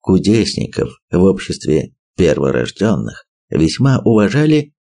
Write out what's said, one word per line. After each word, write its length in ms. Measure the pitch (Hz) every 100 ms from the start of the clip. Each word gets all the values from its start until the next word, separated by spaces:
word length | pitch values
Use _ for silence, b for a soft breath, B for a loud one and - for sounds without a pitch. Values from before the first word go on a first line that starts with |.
Кудесников 880 | - 95 185 208 98 - - - - - _
в 120 | 87
обществе 720 | 92 95 - - - 76 64 _ _ -
перворожденных 1080 | 85 71 69 64 60 - 107 82 55 - _ _ _
весьма 500 | - 80 - 131 127
уважали 680 | - 110 101 123 156 151 147 _